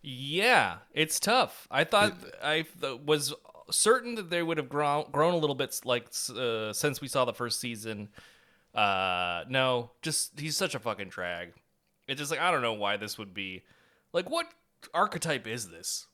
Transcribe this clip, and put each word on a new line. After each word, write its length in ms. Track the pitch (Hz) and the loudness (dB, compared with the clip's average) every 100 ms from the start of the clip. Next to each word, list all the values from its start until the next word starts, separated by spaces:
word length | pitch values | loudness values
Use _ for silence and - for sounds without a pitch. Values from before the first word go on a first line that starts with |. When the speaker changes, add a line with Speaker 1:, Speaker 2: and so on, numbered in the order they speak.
Speaker 1:
Yeah, 760 | 147 127 135 165 220 226 104 82 - | -12 -10 -4 0 6 6 6 0 -8
it's 260 | 147 156 - | 0 0 2
tough. 480 | - 247 196 - - | 2 4 2 -2 -2
I 140 | 131 | 0
thought 300 | 160 208 208 127 | 4 4 4 2
Speaker 2:
It 120 | - - | -14 -6
Speaker 1:
I 240 | 147 156 160 - | -2 -2 -2 -6
th-, 200 | 139 123 147 | -6 -6 2
was 280 | 151 139 151 - - - | 2 2 -6 -14 -20 -4
certain 460 | - 208 254 240 226 | 2 4 4 2 -6
that 140 | 175 | -2
they 120 | 175 | -2
would 160 | 165 160 | 0 -2
have 120 | 131 | -2
grown, 360 | 143 147 143 - | 0 2 2 0
grown 220 | 143 165 | 2 4
a 40 | 175 | 4
little 180 | 151 139 | 2 0
bit 140 | 131 | -2
s-, 140 | - | -4
like, 240 | - 123 - | 0 0 0
s-, 220 | - - | -8 -6
uh, 420 | 117 123 113 110 | -2 0 0 -2
since 300 | 104 151 135 | 0 0 0
we 60 | 135 | -2
saw 160 | 143 127 | 2 2
the 80 | |
first 260 | 117 120 - | 0 -4 -4
season. 480 | 123 113 110 104 104 - - - _ _ _ | -6 -8 -8 -8 -10 -14 -20 -20 _ _ _
Uh, 720 | - 101 95 95 90 90 87 80 | 2 2 4 2 0 -2 -4 -2
no, 420 | 131 131 123 120 _ | 0 2 2 -2 _
just, 380 | 160 147 - 147 | -4 -4 -4 -6
he's 160 | 156 147 | -6 -2
such 200 | 185 131 | -2 -2
a 40 | |
fucking 300 | 113 101 95 | -4 -6 -8
drag. 440 | - 87 87 87 - _ _ _ _ - | -6 -6 -6 -8 -14 _ _ _ _ -10
It's 120 | 135 | -8
just 120 | 143 | -4
like, 80 | 147 | 0
I 120 | 175 | 2
don't 100 | 160 | 2
know 120 | 120 | 2
why 220 | 107 101 101 | 0 0 0
this 220 | 104 - | -4 -8
would 160 | 101 | -10
be, 300 | 92 95 92 _ _ _ _ _ | -8 -8 -10 _ _ _ _ _
like, 160 | 170 185 | -4 -2
what 180 | 330 330 _ _ _ - | -4 -4 _ _ _ -4
archetype 520 | 165 196 185 170 139 110 | 2 2 0 -2 -2 -2
is 200 | 117 95 | -8 -8
this? 400 | 82 90 - - | -10 -8 -8 -10